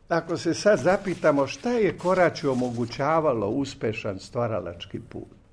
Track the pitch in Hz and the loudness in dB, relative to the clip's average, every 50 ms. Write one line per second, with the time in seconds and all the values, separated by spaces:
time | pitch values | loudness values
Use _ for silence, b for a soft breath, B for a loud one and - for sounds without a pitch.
0 | _ - 165 - - - 175 143 - 175 160 - - 208 208 147 123 175 190 202 | _ -2 -2 -2 0 -2 -4 -4 0 -2 -2 2 4 4 4 4 4 2 2 2
1 | 196 190 170 - - 160 147 139 139 131 - - - 247 240 240 214 170 - - | 0 -4 -4 0 2 4 4 4 2 0 -2 -6 -4 -2 0 2 2 2 0 0
2 | - 180 - 185 180 160 - - - 143 131 123 123 123 120 117 120 117 - - | 0 2 4 4 4 4 2 0 -2 0 0 0 0 -2 -2 -2 -4 -4 -4 -2
3 | 135 147 160 165 156 156 127 113 101 98 117 139 139 135 - - - 117 107 - | 0 0 2 2 2 2 2 0 0 -2 -2 -2 -4 -4 -6 -6 -4 -4 -4 -4
4 | - 107 98 95 - - - 120 120 113 110 95 90 87 87 87 90 - - - | -6 -6 -8 -8 -10 -10 -6 -4 -4 -2 -2 -4 -6 -6 -10 -12 -14 -12 -12 -12
5 | - - - - - - - - _ _ | -12 -12 -14 -14 -14 -16 -18 -20 _ _